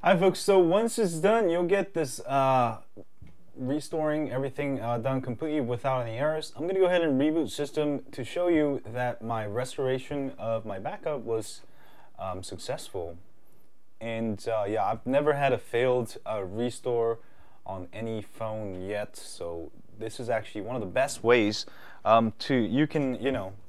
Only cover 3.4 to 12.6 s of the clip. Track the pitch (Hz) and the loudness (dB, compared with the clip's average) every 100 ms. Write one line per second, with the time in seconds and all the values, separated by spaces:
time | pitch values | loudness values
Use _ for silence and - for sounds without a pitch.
3.4 | - - 127 147 - 165 156 151 151 127 | -14 -6 -2 -2 -2 -2 0 0 0 -2
4.4 | 139 - 143 135 117 120 127 135 127 117 | -4 -2 -2 -2 -2 0 0 -2 -2 -4
5.4 | 156 151 120 120 139 131 117 110 151 156 | -2 0 0 -2 0 -2 -2 -2 0 -2
6.4 | 156 - 165 190 180 180 165 131 151 160 | -6 -6 -2 4 6 6 4 4 4 2
7.4 | 139 - 147 - 147 143 - - 120 170 | 0 -2 -4 0 0 -2 -6 -8 -8 0
8.4 | 175 165 147 139 - 120 123 117 113 113 | 4 4 4 0 -4 -2 -2 -2 -4 -4
9.4 | 107 107 131 - 131 131 131 143 135 131 | -2 -2 -4 -2 0 0 -2 -4 -4 -4
10.4 | 113 113 107 98 120 208 165 147 110 113 | -2 -2 -4 -6 -6 -6 -4 -4 -2 -2
11.4 | 107 - - - - - - - 95 92 | -4 -12 -14 -14 -14 -14 -14 -8 -6 -6
12.4 | 92 90 | -8 -10